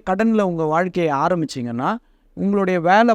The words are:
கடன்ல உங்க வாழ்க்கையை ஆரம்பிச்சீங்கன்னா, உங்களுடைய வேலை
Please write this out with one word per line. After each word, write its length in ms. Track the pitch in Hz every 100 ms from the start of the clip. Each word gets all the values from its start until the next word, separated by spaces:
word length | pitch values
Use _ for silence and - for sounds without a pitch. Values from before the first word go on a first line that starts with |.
| -
கடன்ல 300 | 190 226 220
உங்க 240 | 190 165
வாழ்க்கையை 520 | 156 160 185 180 165 139
ஆரம்பிச்சீங்கன்னா, 800 | 165 180 143 131 120 117 151 226 _ _ _
உங்களுடைய 480 | - 190 202 185 180
வேலை 340 | 160 202 233